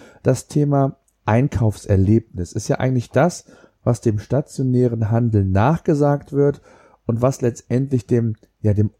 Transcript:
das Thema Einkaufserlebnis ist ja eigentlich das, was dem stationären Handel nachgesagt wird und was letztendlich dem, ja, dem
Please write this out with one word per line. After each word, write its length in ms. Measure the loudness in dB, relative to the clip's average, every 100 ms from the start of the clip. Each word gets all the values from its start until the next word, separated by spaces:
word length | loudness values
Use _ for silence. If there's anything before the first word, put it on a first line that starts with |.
| -20 -6
das 240 | -2 -2 -2
Thema 480 | -2 0 0 0 -4 _ _ 0
Einkaufserlebnis 1300 | 0 0 0 -2 -2 0 2 4 2 0 -8 -10
ist 140 | -8 -4
ja 120 | -2
eigentlich 320 | -2 -2 -2
das, 340 | 0 0 -2 -14 -20 _ _
was 180 | -4 -2
dem 160 | -2 -4
stationären 920 | -2 -4 -4 -6 -2 0 0 0 -2
Handel 340 | 0 2 0 2
nachgesagt 880 | 2 2 0 0 0 0 0 -4
wird 280 | 0 0 -2 -10 -20 _ _ -6
und 160 | 0
was 200 | 0 0
letztendlich 680 | -4 -4 -4 -4 -2 -2 0
dem, 280 | 0 0 -6 _ _
ja, 120 | 0
dem 180 | 2 0 0